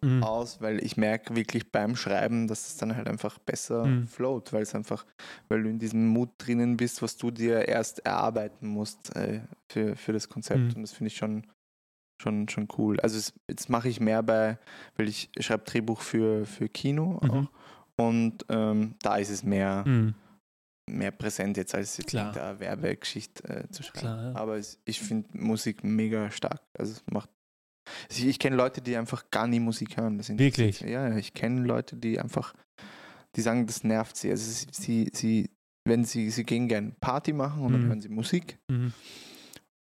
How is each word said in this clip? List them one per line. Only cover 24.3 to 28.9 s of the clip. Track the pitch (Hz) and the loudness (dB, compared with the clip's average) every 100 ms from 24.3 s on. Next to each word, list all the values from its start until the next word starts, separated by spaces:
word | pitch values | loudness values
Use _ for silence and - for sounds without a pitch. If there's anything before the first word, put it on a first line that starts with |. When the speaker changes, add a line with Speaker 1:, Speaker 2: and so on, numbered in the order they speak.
| 113 | -4
Speaker 2:
Aber | 110 107 | -4 -4
es, | 101 - - | -6 -12 -8
ich | 107 | -6
finde | 107 110 101 | -2 -4 -4
Musik | - 110 110 113 - | -2 0 0 0 -2
mega | 101 110 110 110 104 | 0 2 2 0 -2
stark. | - 135 147 _ - | -2 0 0 _ -8
Also | 107 | -6
es | 110 - | -6 -6
macht, | - - _ _ _ _ _ - - - | -6 -6 _ _ _ _ _ -16 -14 -8
also | - | 0
ich, | 127 | 2
ich | 135 | 4
kenne | 143 127 | 4 4
Leute, | 127 139 | 4 2
die | 123 | -2